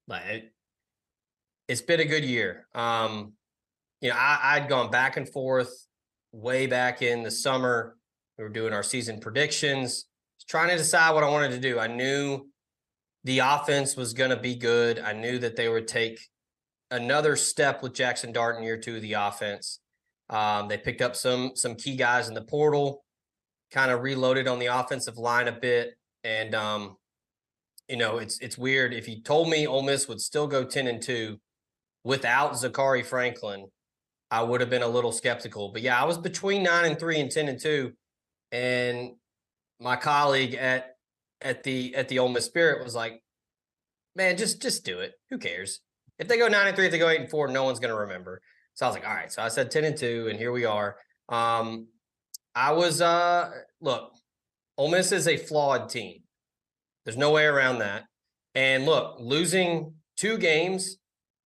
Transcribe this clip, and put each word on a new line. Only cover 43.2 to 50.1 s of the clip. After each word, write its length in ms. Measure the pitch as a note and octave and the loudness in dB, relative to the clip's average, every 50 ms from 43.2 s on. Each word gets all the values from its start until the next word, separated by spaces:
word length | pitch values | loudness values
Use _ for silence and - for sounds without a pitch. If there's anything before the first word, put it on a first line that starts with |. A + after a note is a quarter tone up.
| _ _ _ _ _ _ _ _ _ _ _ _ _ _ _ _ _ _ _ | _ _ _ _ _ _ _ _ _ _ _ _ _ _ _ _ _ _ _
"Man, 220 | F3 F#3+ F#3 F3 | 0 2 2 2
just, 240 | F3 A3 G3 - - | 2 0 -2 -2 -4
just 240 | - B3+ - - - | -4 -4 -4 -4 -4
do 140 | F#2+ F2+ F2+ | -8 -6 -6
it. 140 | F#2 - - _ _ _ | -8 -8 -10 _ _ _
Who 80 | C4+ - | -12 -8
cares? 400 | - F2 E2+ F2 F#2+ G2 - - _ _ _ _ _ _ _ _ | -6 -6 -6 -6 -8 -10 -10 -12 _ _ _ _ _ _ _ _
If 80 | E3 | -2
they 100 | F#3 A#3+ | 0 2
go 100 | A#3 A#3+ | 4 4
nine 200 | A#3 G#3 G3+ G3+ | 4 4 4 4
and 80 | G3 F#3 | 4 4
three, 100 | G3 F#3+ | 2 2
if 60 | F3+ | 2
they 80 | E3 E3 | 4 4
go 100 | E3+ E3 | 4 4
eight 100 | D#3+ D#3 | 4 2
and 100 | C3 B2 | 0 -2
four, 160 | - D3+ D3 | -2 -2 -2
no 160 | C3 B2+ C3+ C3+ | 0 0 0 0
one's 160 | C3 B2+ A2+ | 0 0 -2
gonna 160 | B2+ A#2 A2+ | -2 -4 -2
remember." 460 | G#2+ G#2 G2 F#2 F2+ F2+ F#2 F#2 F#2+ _ _ _ _ _ _ _ | -2 -4 -6 -8 -12 -12 -14 -16 -16 _ _ _ _ _ _ _
So 100 | - C3 | -2 -2
I 40 | B2 | -2
was 60 | G#2 | -2
like, 120 | G2 G#2+ | -2 -6
"All 60 | G#2+ G#2 | -6 -6
right." 180 | F2 E2 - | -6 -8 -8
So 100 | - - | -8 -4
I 60 | A2 | -4
said 240 | A2+ - C#3+ C3 A#2+ | -2 0 -2 -2 0
ten 140 | - D#3 D3+ | 0 0 0
and 120 | D#3 C#3+ | 0 -2
two, 300 | - C3 A#2+ | -2 -4 -4